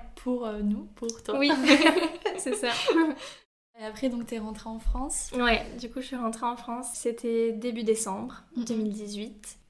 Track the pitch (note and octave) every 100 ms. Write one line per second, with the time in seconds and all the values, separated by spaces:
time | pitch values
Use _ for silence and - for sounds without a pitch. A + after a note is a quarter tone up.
0 | - - B3+ B3 A3+ G#3 G#3 G#3 D#4 -
1 | A3+ - - C4+ C#4+ C#4+ C#4+ C#4+ D#4+ E4+
2 | E4 - G#4+ F#4 C4+ - A#3+ A#3 - E4
3 | D#4+ - - - _ _ _ A#3 G#3+ G#3+
4 | C4 A#3+ A3+ A3+ G#3+ G#3+ A3+ A3 - -
5 | - - - B3 A#3+ A3 - A#3+ A#3+ C4
6 | B3+ B3+ A3+ A3+ A#3+ A#3+ A#3+ A#3+ B3+ -
7 | A#3+ A#3 A#3 A3+ A3+ A3 A#3+ A3+ A3 A3
8 | G3 G3 B3 - - A#3+ A#3 A3+ G#3+ G#3
9 | G#3 G#3 A3 - - -